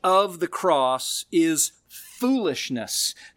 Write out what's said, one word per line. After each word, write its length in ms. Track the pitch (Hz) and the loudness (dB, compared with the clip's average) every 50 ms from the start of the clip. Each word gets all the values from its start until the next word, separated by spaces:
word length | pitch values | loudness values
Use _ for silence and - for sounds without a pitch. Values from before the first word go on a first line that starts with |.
| - | 0
of 380 | 185 185 190 202 190 175 165 | 2 4 4 2 2 -2 -6
the 80 | 175 165 | -6 -6
cross 720 | - - 190 180 156 139 131 127 131 123 - - - - - - | -4 -2 2 2 4 4 4 2 0 -2 -4 -6 -8 -8 -6 -2
is 400 | 196 165 165 165 160 139 - - - _ _ | 2 2 2 2 2 0 0 -2 -4 _ _
foolishness 1300 | _ - - - - - - 247 254 269 254 208 156 127 - - - 131 117 104 - - - - - - - - - _ | _ -20 -20 -20 -18 -8 -2 0 0 2 2 0 0 -2 -4 -4 -6 -6 -6 -6 -4 -4 -2 -2 -4 -4 -8 -18 -18 _